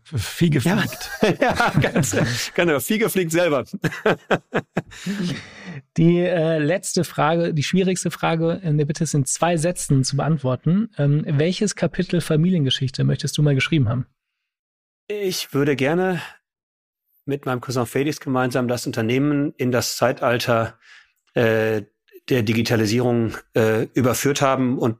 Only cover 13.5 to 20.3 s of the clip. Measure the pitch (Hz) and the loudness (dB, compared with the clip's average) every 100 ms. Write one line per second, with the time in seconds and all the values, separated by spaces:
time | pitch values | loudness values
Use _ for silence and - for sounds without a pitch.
13.5 | 135 - 160 110 127 - _ _ _ _ | 2 2 2 2 -2 -6 _ _ _ _
14.5 | _ _ _ _ _ - 208 196 170 - | _ _ _ _ _ -10 -4 -4 -4 -4
15.5 | 135 143 131 131 170 185 175 - - _ | 0 0 2 2 2 0 -2 -6 -18 _
16.5 | _ _ _ _ _ _ _ - 139 135 | _ _ _ _ _ _ _ -6 -6 -4
17.5 | 123 127 127 117 131 147 139 - 127 127 | -6 -4 -4 -2 -2 -2 -4 -2 0 0
18.5 | 131 120 123 - 120 110 131 147 143 147 | 0 -2 -2 -4 -2 0 2 2 0 -2
19.5 | - 123 120 - - 123 139 135 | -2 0 0 -2 0 0 2 0